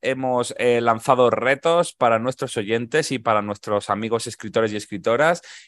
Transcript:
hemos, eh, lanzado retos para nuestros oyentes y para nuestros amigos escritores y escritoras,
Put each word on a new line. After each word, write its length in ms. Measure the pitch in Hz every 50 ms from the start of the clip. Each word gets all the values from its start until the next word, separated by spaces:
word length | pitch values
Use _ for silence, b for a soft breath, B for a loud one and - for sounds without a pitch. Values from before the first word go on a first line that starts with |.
hemos, 540 | - 127 131 131 131 127 127 123 120 - - -
eh, 220 | - 120 120 117
lanzado 500 | 117 117 113 110 - - 131 123 127 117
retos 640 | 110 104 113 127 139 135 - 165 170 175 170 - -
para 240 | - 131 117 113 110
nuestros 380 | 113 131 127 - 139 127 -
oyentes 540 | 120 98 104 113 117 120 113 - 151 151 -
y 60 | 135 120
para 240 | 113 117 110 107
nuestros 480 | 101 104 104 - - 110 104 101 - -
amigos 360 | 101 101 110 110 117 110 -
escritores 460 | 120 - - - 107 - 117 113 110
y 40 | 107
escritoras, 680 | 104 104 - 107 95 - 113 117 123 151 165 175 170 - B B B B